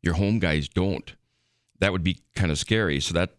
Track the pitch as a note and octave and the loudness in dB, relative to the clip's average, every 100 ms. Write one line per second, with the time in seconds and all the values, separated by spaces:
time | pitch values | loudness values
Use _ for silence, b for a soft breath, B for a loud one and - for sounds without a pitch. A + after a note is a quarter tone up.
0 | - E2 G2+ A2 F2 D#2 C#2 - F#2+ E2+ | 0 0 2 2 2 0 -2 -2 0 -2
1 | - - _ _ _ _ _ _ F#2+ F#2 | -8 -20 _ _ _ _ _ _ 0 2
2 | E2+ F2 _ - F#2 D2 - A2 G2+ C#2 | 0 -2 _ -2 0 0 0 0 2 0
3 | - E2+ F2+ | 0 -2 -2